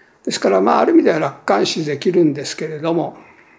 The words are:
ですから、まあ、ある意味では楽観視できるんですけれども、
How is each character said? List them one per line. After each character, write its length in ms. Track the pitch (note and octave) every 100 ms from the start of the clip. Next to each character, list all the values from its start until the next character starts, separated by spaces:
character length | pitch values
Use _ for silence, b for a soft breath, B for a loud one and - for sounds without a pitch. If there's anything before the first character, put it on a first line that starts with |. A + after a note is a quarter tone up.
| b b -
で 60 |
す 80 | -
か 100 | -
ら、 100 | F#3+
ま 180 | - -
あ、 20 |
あ 60 | -
る 80 |
意 40 | E4
味 60 |
で 80 | C4
は 80 | E3
楽 260 | D3 - -
観 200 | G3+ G3
視 200 | - D3+
で 120 | C#3
き 140 | G3
る 140 | F3 D#3+
ん 80 |
で 100 | C#3+
す 140 | B2 -
け 100 | D#3
れ 120 | D3+
ど 140 | E3
も、 240 | E3 D3 B B B B